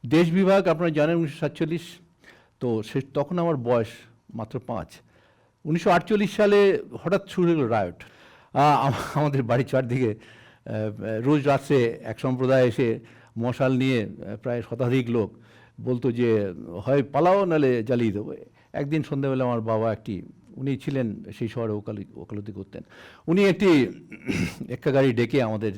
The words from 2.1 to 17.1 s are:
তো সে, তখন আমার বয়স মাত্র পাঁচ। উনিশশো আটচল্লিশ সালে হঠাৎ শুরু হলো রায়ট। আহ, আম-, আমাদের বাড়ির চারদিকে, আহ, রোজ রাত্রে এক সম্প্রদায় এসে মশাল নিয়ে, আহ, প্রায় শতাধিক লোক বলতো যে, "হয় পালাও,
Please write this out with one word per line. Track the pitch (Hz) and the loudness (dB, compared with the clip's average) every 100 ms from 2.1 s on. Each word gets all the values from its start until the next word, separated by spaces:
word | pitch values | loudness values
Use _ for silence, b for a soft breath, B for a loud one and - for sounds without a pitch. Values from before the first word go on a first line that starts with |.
| _ b b b _ | _ b b b _
তো | 127 113 | -4 -2
সে, | 107 143 135 | -2 -6 -4
তখন | 147 143 180 | -4 -2 -2
আমার | 170 151 | 0 -2
বয়স | 120 120 107 - - _ _ | 2 0 0 -8 -20 _ _
মাত্র | 113 110 131 | -12 -10 -10
পাঁচ। | - 113 - - _ b b b b b 156 | -8 -10 -10 -18 _ b b b b b -4
উনিশশো | 165 202 | -2 2
আটচল্লিশ | 175 170 214 202 - | 2 2 0 0 2
সালে | 208 202 202 165 - - | 4 6 6 4 -4 -10
হঠাৎ | 170 190 196 | -2 -2 -2
শুরু | - 175 | 0 2
হলো | 165 123 | 4 2
রায়ট। | 113 92 85 - B B B B | 2 0 -6 -20 B B B B
আহ, | - 147 139 135 | 2 4 4 2
আম-, | 123 - 147 | -2 -4 -2
আমাদের | 147 135 | 0 0
বাড়ির | 113 120 135 | 0 0 0
চারদিকে, | 131 123 127 120 107 | -2 0 0 0 -2
আহ, | - - - _ - 110 107 107 104 110 | -12 -20 -20 _ -10 -6 -6 -6 -6 -4
রোজ | 123 151 139 | 0 2 2
রাত্রে | 139 - 143 117 117 | 0 2 2 2 -2
এক | 117 110 | -10 -6
সম্প্রদায় | 135 127 127 131 127 | -4 -2 2 4 4
এসে | 110 123 113 B B B - | 2 0 -2 B B B -6
মশাল | 117 120 131 131 | -4 0 0 2
নিয়ে, | 131 127 | 2 0
আহ, | 101 - 92 110 | -2 -8 -12 -10
প্রায় | 131 120 110 | -6 -6 -6
শতাধিক | 117 123 131 120 | -4 0 0 0
লোক | 117 98 - b b b - | 0 0 -4 b b b -12
বলতো | 113 123 127 | -4 -2 -2
যে, | 117 120 110 101 82 60 87 110 | 0 2 2 0 -6 -12 -10 0
"হয় | 139 | 0
পালাও, | 139 | 2